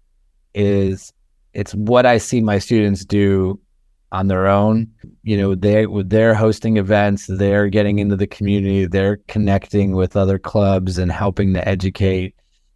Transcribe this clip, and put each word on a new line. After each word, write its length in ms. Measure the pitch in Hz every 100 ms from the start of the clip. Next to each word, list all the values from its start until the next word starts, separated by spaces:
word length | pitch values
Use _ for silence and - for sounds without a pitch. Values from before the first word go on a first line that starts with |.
| _ _ _ _ _
is 580 | 101 101 101 98 95 - _ _ _ _
it's 200 | 107 101
what 320 | 104 107 123 123
I 140 | 117
see 220 | - 123
my 180 | 110 101
students 460 | - 113 104 95 -
do 540 | 104 101 95 95 101 _ _ _ _ -
on 160 | 92 98
their 200 | 92 98
own. 400 | 101 107 110 113 _ - _
You 140 | 107 101
know, 180 | 98 92
they, 320 | 101 107 107 104 95
they're 280 | 110 113
hosting 440 | 107 110 107 113 110
events, 480 | 95 104 104 101 -
they're 420 | 95 101 101 101
getting 300 | 104 104 101
into 160 | 101 95
the 120 | 101
community, 580 | - 101 101 98 98 90
they're 320 | 95 98 104 -
connecting 680 | 104 98 98 - 101 98 92
with 200 | 90 101
other 220 | 95 98
clubs 600 | - 107 98 95 92 90
and 140 | 90
helping 420 | - 104 95 98
to 140 | 90 92
educate. 680 | 95 95 - 98 92 92 _ _ _ _